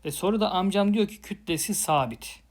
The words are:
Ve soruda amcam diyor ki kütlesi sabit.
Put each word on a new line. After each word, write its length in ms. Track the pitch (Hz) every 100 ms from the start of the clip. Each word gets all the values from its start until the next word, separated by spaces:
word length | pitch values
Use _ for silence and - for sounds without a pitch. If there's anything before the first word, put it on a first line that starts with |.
Ve 60 | 156
soruda 400 | 147 185 214 208
amcam 440 | 180 190 196 202
diyor 140 | 214 208
ki 120 | -
kütlesi 540 | - 208 - 160 -
sabit. 640 | 202 - 151 123 - - - _